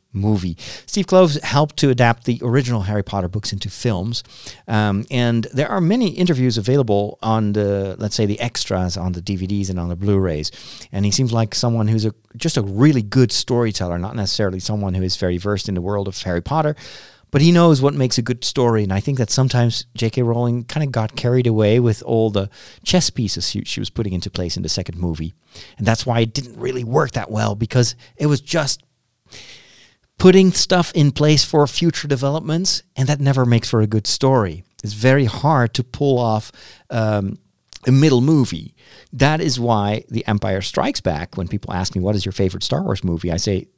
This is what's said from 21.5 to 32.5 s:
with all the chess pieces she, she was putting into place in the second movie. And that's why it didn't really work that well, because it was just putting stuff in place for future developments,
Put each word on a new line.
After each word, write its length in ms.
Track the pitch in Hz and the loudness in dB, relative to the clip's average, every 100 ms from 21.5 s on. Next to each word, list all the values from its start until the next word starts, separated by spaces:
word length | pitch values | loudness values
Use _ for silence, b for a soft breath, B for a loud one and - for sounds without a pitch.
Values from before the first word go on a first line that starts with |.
| 110 104 120 | 4 4 4
with 220 | 120 107 | 4 0
all 280 | - 113 110 | 0 0 2
the 180 | 101 101 B B B | 0 -4 B B B
chess 280 | - 180 - | 0 2 2
pieces 400 | - 104 - - | -2 -4 -4 -6
she, 120 | 101 - | -6 -6
she 160 | - | -8
was 100 | 101 | -6
putting 220 | - 107 | -6 -4
into 180 | 90 95 | -4 -6
place 260 | - 90 - | -6 -6 -4
in 60 | |
the 60 | 80 | -4
second 280 | - - 82 | -6 -6 -6
movie. 380 | 87 78 82 - _ B B B | -4 -4 -8 -12 _ B B B
And 80 | 107 | -2
that's 220 | 113 127 | 0 0
why 140 | 117 | 0
it 120 | 117 | 0
didn't 240 | 143 120 - | -2 -10 -8
really 280 | 131 127 113 | -6 -6 -2
work 260 | 139 139 | 0 0
that 180 | 120 101 | -4 -4
well, 240 | 107 107 | -2 -2
because 420 | 104 113 127 120 - b b | -2 -2 0 0 -2 b b
it 100 | 151 | 0
was 160 | 143 | 0
just 400 | - 170 143 - _ _ _ _ _ B B B B B B B B - | -2 -2 -2 -6 _ _ _ _ _ B B B B B B B B 4
putting 320 | 185 185 190 | 8 8 6
stuff 400 | - - 180 165 165 | 4 2 2 0 2
in 160 | 143 | 2
place 340 | - 147 151 - | 4 4 4 2
for 220 | 156 143 | 2 2
future 400 | - 170 - 147 | 2 0 0 -2
developments, 760 | 131 139 156 127 | -2 -2 -2 -2